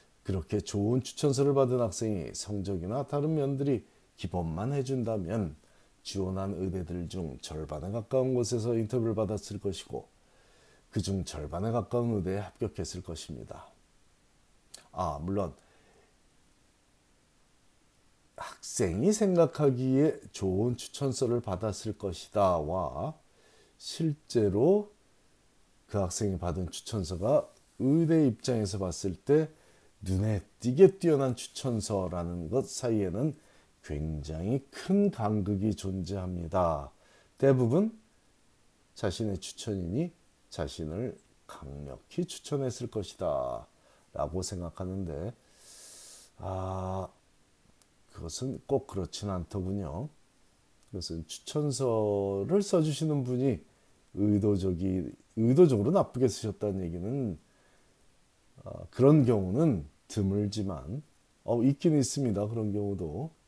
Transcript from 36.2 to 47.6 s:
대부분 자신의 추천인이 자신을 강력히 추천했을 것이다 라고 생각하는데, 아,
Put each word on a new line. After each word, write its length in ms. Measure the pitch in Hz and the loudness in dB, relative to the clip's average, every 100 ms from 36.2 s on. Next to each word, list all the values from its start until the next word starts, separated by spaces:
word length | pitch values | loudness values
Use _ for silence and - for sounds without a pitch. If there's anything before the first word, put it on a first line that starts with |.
| 90 90 82 92 87 76 69 - _ - _ - | -4 -6 -2 2 2 0 -6 -16 _ -20 _ 2
대부분 600 | 135 131 117 156 220 - _ _ _ _ _ _ _ _ _ | 4 4 4 2 2 -2 _ _ _ _ _ _ _ _ _
자신의 460 | - 101 90 110 92 | -6 -4 -2 -2 -4
추천인이 720 | - - - 98 85 110 170 - _ _ _ | -8 -10 -6 -4 -2 -2 -4 -8 _ _ _
자신을 680 | - 71 - 78 90 123 - _ _ - | -8 -6 -6 -6 -4 -6 -8 _ _ -20
강력히 800 | - 69 71 71 65 - - 180 | -16 -12 -12 -12 -14 -10 -6 -6
추천했을 640 | - - 143 131 - 120 | -8 -6 -2 -2 -4 -6
것이다 760 | 110 87 - 87 67 64 57 - _ _ _ _ | -6 -6 -4 -2 0 -2 -6 -10 _ _ _ _
라고 280 | - 73 90 | -4 -4 -2
생각하는데, 880 | 90 92 85 - 92 95 90 73 98 - _ _ - - - - - - - - | -4 -6 -8 -8 -6 -6 -6 -6 -8 -10 _ _ -20 -20 -20 -18 -20 -20 -20 -14
아, 720 | 92 92 92 95 92 95 92 _ _ _ _ _ | -8 -6 -4 -4 -4 -4 -6 _ _ _ _ _